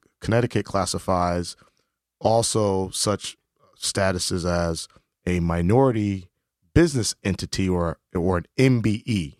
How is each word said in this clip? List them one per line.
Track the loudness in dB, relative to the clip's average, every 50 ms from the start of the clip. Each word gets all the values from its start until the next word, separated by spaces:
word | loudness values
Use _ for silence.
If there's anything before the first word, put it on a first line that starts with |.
| _ _ _ _
Connecticut | -4 0 0 0 0 0 -2 -2 -2
classifies | -2 -2 -2 -2 -2 -4 -6 -2 -2 0 0 0 0 -2 -2 -4 -8 -10 _ _ _ _ _ _ _ _ _ _ _ _ -2
also | 0 2 2 2 2 0 0 0 0 0 0 0 -2 -4
such | -4 -4 -2 -2 -2 -2 -4 -10 -14 _ _ _ _ _ _ _ _
statuses | -10 -8 -6 -2 0 0 0 0 -2 -2 -4 -4 -2 -2 0
as | 0 0 0 -2 -4 -6 -8 -14 _ _ _ _ _ _ -4
a | -2 0 0
minority | 0 0 0 0 2 2 4 4 4 2 2 0 -2 -2 -2 -4 -8 -14 _ _ _ _ _ _ _ _ 4
business | 4 4 4 2 0 -2 -2 -4 _ -2
entity | -4 -2 -2 -6 -6 -4 -2 0
or, | 0 0 0 -2 -2 -4 -8 _ _ -4
or | -2 0 0 0
an | -2 -2 _ _
M | 2 4 4 4 2
B | 0 0 -2 -2 -2
E. | -2 -2 -2 -2 -4 -10